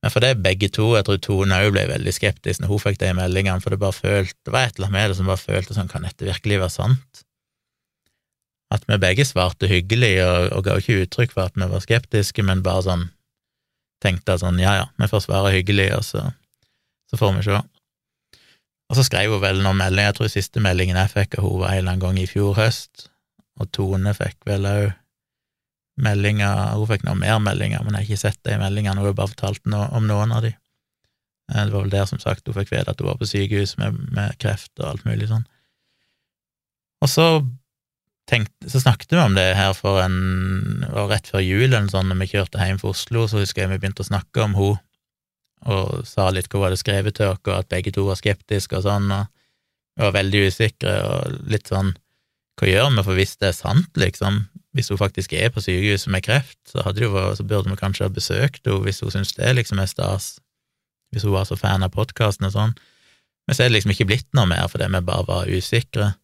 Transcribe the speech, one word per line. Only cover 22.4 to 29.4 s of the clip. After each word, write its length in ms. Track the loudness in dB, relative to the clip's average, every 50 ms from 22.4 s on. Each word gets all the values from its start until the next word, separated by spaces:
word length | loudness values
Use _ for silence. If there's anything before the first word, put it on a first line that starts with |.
| 0 2 2
høst, 540 | 4 2 2 2 -2 -8 _ _ -20 -20 -20 _ _ _ _ _ _ _ _ _ -10
og 120 | -8 -8 -4
Tone 380 | -4 -2 -2 -2 0 0 0 -2
fikk 300 | -2 -4 -6 -6 _ _ -4
vel 220 | -2 -2 0 0
også 240 | 0 2 0 0 -2 _ _ _ _ _ _ _ _ _ _ _ _ _ _ _ _ _ _ _ _ -2
meldinger, 800 | 0 0 2 2 2 2 2 2 2 0 0 0 0 0 0 -2
hun 120 | 0 0
fikk 160 | -2 -2 0 -2
noen 140 | -2 0
mer 200 | 2 2 2 2
meldinger, 420 | 2 0 0 0 -2 -2 -2 -2 -2
men 120 | -2 -2
jeg 100 | -2 -2
har 20 | -4
ikke 160 | -4 -2 -2 -4
sett 140 | -4 _ _
de 120 | -4 -2 -2
meldingene, 400 | -2 -2 -2 -2 -2 -2 -2 0
hun 80 | 0 -2
har 80 | 0 0
bare 160 | -2 -4 -4
fortalt 300 | -6